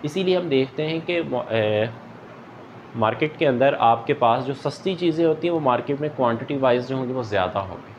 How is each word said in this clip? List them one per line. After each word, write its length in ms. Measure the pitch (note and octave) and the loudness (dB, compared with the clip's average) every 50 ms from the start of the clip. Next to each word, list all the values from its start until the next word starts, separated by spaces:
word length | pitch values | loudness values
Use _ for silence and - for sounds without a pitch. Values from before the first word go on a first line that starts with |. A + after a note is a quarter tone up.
| - | -8
इसीलिए 320 | D3 D3+ F#3 F#3+ F#3 F3+ | -4 -4 -2 0 2 2
हम 120 | F3+ F3+ E3+ | 2 2 2
देखते 340 | C#3 C3 C3 C3 - - D3+ | 2 2 2 2 -2 -4 -4
हैं 160 | D#3 D#3+ E3 | -2 -4 -4
कि 200 | D#3+ E3+ F3 E3+ D#3 | -4 -2 -2 -2 -2
मो-, 220 | C#3 C3 A#2+ A#2 | -2 -4 -4 -4
ए, 440 | - A2 A2+ G#2+ G#2+ G#2+ G#2 A2 A#2 A#2 - - - - - - - - - - - - - - - - - - - - | 0 0 2 2 2 2 2 0 -2 -4 -12 -18 -18 -20 -20 -20 -20 -20 -20 -20 -20 -20 -20 -20 -20 -20 -20 -20 -12 -2
मार्केट 400 | A#2+ A2 A2 A2+ - D#3 D3+ D3+ | 0 0 0 2 0 -2 -2 0
के 80 | - E3 | 0 2
अंदर 300 | C#3+ B2+ A#2+ C3 C#3 C#3+ - - | 2 4 4 4 2 4 4 4
आपके 300 | A#2 A#2 A2+ - - C#3+ | 4 4 4 2 -2 0
पास 280 | C3+ B2+ A#2 A2+ C3 B2+ | 2 4 2 2 2 0
जो 100 | B2+ C#3 | -4 -6
सस्ती 400 | - - D3 - - - F#3+ F#3+ | -4 -4 -6 -6 -4 -4 -4 -2
चीज़ें 300 | E3 F3+ E3+ D#3 D#3+ E3+ | 0 0 0 2 2 2
होती 220 | D#3+ D#3 D#3 E3 | 2 2 0 0
हैं 60 | F3 E3+ | -2 -2
वो 60 | D#3+ | 2
मार्केट 400 | D3+ C3+ B2 A#2+ A#2 - C#3+ C#3 | 2 2 2 2 0 -2 -4 -2
में 80 | D3+ D3+ | -2 -6
quantity 460 | D3+ - C3 A#2+ A#2 A2+ C3+ - C#3+ | -2 0 0 0 0 0 -4 -4 -2
wise 300 | C3+ C3+ C3 B2 B2 B2 | 2 4 4 4 2 0
जो 100 | B2+ C3+ | -2 -4
होंगी 160 | C3 C3 A#2+ C3 | -4 -4 -4 -4
वो 100 | C3 A#2+ | -4 -4
ज़्यादा 340 | G#2+ G2+ G2 F#2 F2+ E2+ G2 | -2 0 0 0 0 0 -4
होंगी। 320 | G2 F#2 E2+ E2 - - - | -4 -4 -8 -12 -14 -16 -20